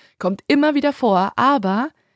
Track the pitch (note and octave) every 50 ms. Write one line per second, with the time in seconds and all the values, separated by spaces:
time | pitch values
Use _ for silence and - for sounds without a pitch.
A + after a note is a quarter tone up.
0 | _ _ _ - - F3+ G3 - - - C#4+ C#4+ D4 D4+ D4 C#4+ C4+ D4 C#4 -
1 | - A#3 G3 F3+ F#3+ G3 - - A#3 C4 C#4+ C4+ G3 F#3+ F#3+ G#3 B3+ D#4+ - _
2 | _ _ _